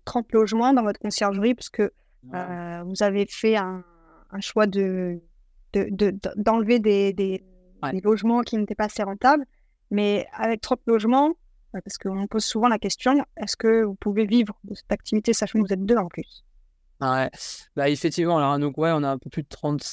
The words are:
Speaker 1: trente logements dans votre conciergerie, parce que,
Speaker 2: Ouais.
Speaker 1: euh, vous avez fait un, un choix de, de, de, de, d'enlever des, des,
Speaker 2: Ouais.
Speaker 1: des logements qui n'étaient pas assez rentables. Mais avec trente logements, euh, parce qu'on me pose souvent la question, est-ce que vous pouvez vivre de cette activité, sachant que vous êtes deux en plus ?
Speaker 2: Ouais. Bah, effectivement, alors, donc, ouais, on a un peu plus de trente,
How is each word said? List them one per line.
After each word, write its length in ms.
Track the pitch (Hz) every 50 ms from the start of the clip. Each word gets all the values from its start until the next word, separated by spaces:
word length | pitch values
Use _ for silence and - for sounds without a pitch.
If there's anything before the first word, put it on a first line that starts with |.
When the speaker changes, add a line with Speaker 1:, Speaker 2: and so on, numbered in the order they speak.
| -
Speaker 1:
trente 280 | - - 247 226 - -
logements 400 | 226 220 202 214 226 233 254 277
dans 100 | 254 226
votre 160 | 208 208 -
conciergerie, 560 | - 208 202 - 214 202 202 196 202 240 254
parce 140 | 247 - -
que, 240 | - - 208 202 - _ _ _ _ _ _ 254 254
Speaker 2:
Ouais. 60 | 180
Speaker 1:
euh, 440 | 180 180 180 175 175 175 170 175 175
vous 180 | 180 190 180 208
avez 240 | 202 196 202 202 -
fait 280 | - - - 220 220
un, 280 | 214 190 185 185 185 180 - _ _ _ _ - - - _ -
un 80 | 196
choix 260 | - - - 220 214
de, 540 | 208 190 196 196 190 185 185 180 180 175 170 170 _ _ _ _ _ _ _ - _ -
de, 140 | 202 196 214
de, 200 | 208 185 208 202
de, 200 | 190 196 - 190 -
d'enlever 440 | 196 202 226 220 233 220 202 240 240
des, 320 | 208 214 202 202 202 196 196
des, 320 | 196 196 190 190 190 - _ - _ _ _ - _ -
Speaker 2:
Ouais. 100 | 139 151
Speaker 1:
des 80 | 185
logements 400 | 180 208 220 208 196 226 233 240
qui 160 | 240 - -
n'étaient 180 | 220 208 - 214
pas 120 | - 214
assez 160 | 208 - - 208
rentables. 420 | 196 196 202 - 254 285 302 277 - _ _ _ _ _ _ _ _
Mais 360 | 202 208 208 208 202 202 - - -
avec 300 | - 220 226 226 220 -
trente 180 | - 262 247 -
logements, 480 | - 233 220 208 226 247 269 285 311 339 - _ _ _ _ _ _ -
euh, 60 | 190 -
parce 140 | 196 - -
qu'on 160 | - 190 190
me 120 | 196 196
pose 160 | 202 - 220 -
souvent 260 | - - 220 214 247
la 100 | - -
question, 440 | - 196 - - - 254 269 285 262 - _
est-ce 180 | - 220 208 -
que 300 | - - 226 226 226 226
vous 100 | 208 196
pouvez 300 | - - 208 202 208 220
vivre 340 | 196 208 240 226 208 202 - -
de 100 | 196 202
cette 160 | - - _
activité, 440 | 214 208 - - - 214 208 - 226
sachant 260 | - 214 202 - 214
que 60 | 214
vous 60 | 190 196
êtes 100 | 185 190
deux 140 | 196 240 233
en 100 | 190 170
plus ? 340 | - - 165 - - - _ _ _ - _ _ _ _ _ _ _ _ 139
Speaker 2:
Ouais. 280 | 131 127 131 131 127 - - - - - - - _ _
Bah, 140 | - 139 143
effectivement, 480 | 147 139 - 170 - - 170 170 170 156
alors, 200 | 143 139 143 143
donc, 200 | 143 147 135 151
ouais, 120 | 156 165 165
on 80 | 156 143
a 80 | 139
un 80 | 135 131
peu 100 | - 131
plus 140 | - - 147
de 60 | -
trente, 380 | - - - 147 147 147 - -